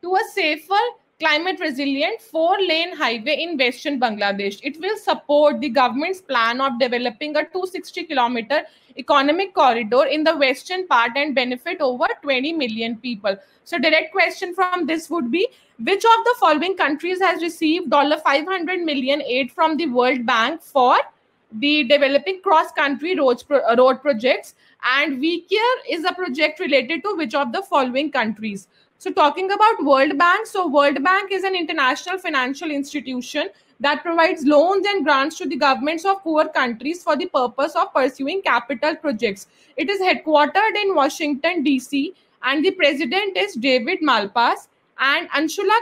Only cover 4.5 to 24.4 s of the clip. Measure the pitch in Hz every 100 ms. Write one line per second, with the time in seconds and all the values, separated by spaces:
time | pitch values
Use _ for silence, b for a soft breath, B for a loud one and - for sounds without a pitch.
4.5 | 202 285 311 381 427 - 285 - 294 302
5.5 | 226 277 247 247 240 339 381 - 247 226
6.5 | 247 269 240 247 240 247 233 302 302 311
7.5 | 370 370 349 - 359 339 269 240 240 226
8.5 | 302 320 B B - 254 285 285 339 392
9.5 | 359 269 233 214 247 294 302 311 320 269
10.5 | 277 - 370 370 247 240 269 302 262 247
11.5 | 254 330 370 269 247 359 466 277 262 294
12.5 | 330 247 220 226 226 254 208 202 196 b
13.5 | b - 349 311 320 320 392 349 359 359
14.5 | 349 359 359 294 320 - 339 240 330 453
15.5 | b b b 233 392 453 453 466 494 330
16.5 | 302 359 370 339 294 349 370 370 339 330
17.5 | - 311 349 320 277 294 311 320 285 320
18.5 | 381 320 370 320 285 262 294 247 247 262
19.5 | - 320 311 330 247 247 254 233 233 240
20.5 | 320 - 269 247 381 571 _ _ _ _
21.5 | 214 285 302 233 285 269 285 370 370 392
22.5 | 330 - - 285 285 320 370 262 254 -
23.5 | 269 220 240 254 262 294 220 247 392